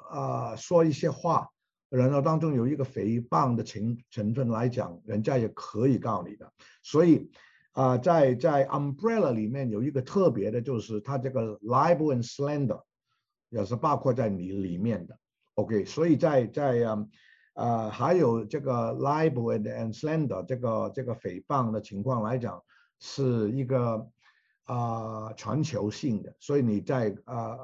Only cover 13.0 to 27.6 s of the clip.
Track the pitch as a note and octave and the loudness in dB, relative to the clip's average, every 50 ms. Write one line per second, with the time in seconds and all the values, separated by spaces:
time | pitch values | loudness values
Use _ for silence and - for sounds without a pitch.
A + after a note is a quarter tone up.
13 | _ _ _ _ _ _ _ _ _ - A#2+ A2 G2+ G#2+ A#2+ A2+ - D3+ C#3+ - | _ _ _ _ _ _ _ _ _ -8 -6 -4 -4 -4 -4 -2 0 0 0 2
14 | - C3+ A#2 B2+ A2+ G#2+ G2 F2+ F2+ F#2 G2 G2 F#2+ F2+ F2 F2 - A#2 G#2+ F2+ | 2 0 2 2 0 0 -2 -2 -6 -6 -4 -4 -4 -4 -2 -2 -2 -2 -2 -2
15 | E2+ - - _ _ _ _ _ _ _ - G#2+ G2+ F2 A2+ G2+ F#2+ - - C#3+ | -6 -10 -18 _ _ _ _ _ _ _ -4 -4 -2 0 0 -2 -2 -2 -2 0
16 | E3 F3 D3 A#2 C3 B2 - C3 A#2 G#2 - D3 C#3+ C3+ B2 A#2 A#2 A2+ G#2+ G#2 | 4 4 4 4 4 4 4 4 2 2 -2 -2 0 2 2 2 2 0 0 -4
17 | G#2 - _ _ _ _ _ _ _ _ - - - A#2 A#2 A2+ A2 G#2+ G#2+ - | -6 -8 _ _ _ _ _ _ _ _ -8 -4 -2 0 0 0 -2 -4 -4 0
18 | B2+ D#3 F3+ F3+ D3+ A#2+ A#2 A2+ G#2+ G#2+ D#3 D3 C3+ C3+ B2 A#2 A2+ A2+ A2+ B2 | 2 2 4 4 4 4 2 2 -2 -4 -6 -4 -2 -2 -2 0 -2 -2 -2 -2
19 | C3 C#3 D3 D#3 D#3+ D#3+ C3+ B2 A#2 A#2 A#2 G#2+ G#2 A2 A#2 A2 A2+ A2+ G#2 - | 0 0 2 2 2 2 2 0 -2 0 -2 -2 -2 -4 -6 -6 -6 -6 -6 -6
20 | D3+ D3+ D#3+ D#3+ D3 A#2 F#2+ F#2 F2 - C3 A#2+ B2 A#2 A2 G#2+ G#2 G2+ - C3+ | -4 -2 -2 0 0 -2 -2 -6 -6 -6 -6 -4 -2 -2 -2 -2 -2 -4 -6 -6
21 | A#2+ A#2+ A2+ - - G2 F2+ F#2 - - D3 C3+ A#2+ A2+ A2 G#2+ - - G#2 G2 | -6 -6 -6 -6 -8 -8 -8 -8 -6 -2 -2 0 0 0 -2 -4 -6 -8 -8 -6
22 | G2 C3 B2+ A2+ G#2+ A2 B2+ B2+ A#2 G2+ F2+ F2 - _ _ _ _ _ _ _ | -4 -2 -2 -2 -2 -2 -2 -2 -4 -6 -8 -10 -16 _ _ _ _ _ _ _
23 | - - - C#3 C3+ B2+ A#2+ A2+ G#2+ G2+ B2 C#3 B2+ A#2+ C3+ B2 A#2+ A#2 A2+ A2 | -18 -12 -6 -2 0 0 2 0 0 0 0 -2 -2 0 0 0 2 0 -2 -4
24 | - - _ _ _ _ _ _ _ _ _ _ _ - B2 A#2+ A#2+ A#2 A2+ A2+ | -6 -10 _ _ _ _ _ _ _ _ _ _ _ -8 -6 -4 -2 -4 -4 -4
25 | A2+ A2 A2 A2 A2 A2 A2 - - A2 A#2 D#3 D3+ - - G2+ G2+ G#2+ G#2+ - | -6 -8 -8 -8 -10 -10 -12 -10 -6 -2 0 0 0 0 -2 -2 -2 -2 -2 -2
26 | D#3 C3+ G#2+ F#2+ - - - _ - - C#3+ C#3+ B2 A2+ G#2 G2+ - - C3+ B2+ | -2 -2 -2 -2 -4 -8 -16 _ -4 0 0 2 2 2 2 0 0 0 -2 0
27 | A2+ G#2 G2 - - A#2+ B2 A#2+ A2+ A2 A#2 B2+ | 0 -2 -2 -6 -10 -10 -8 -8 -8 -8 -8 -10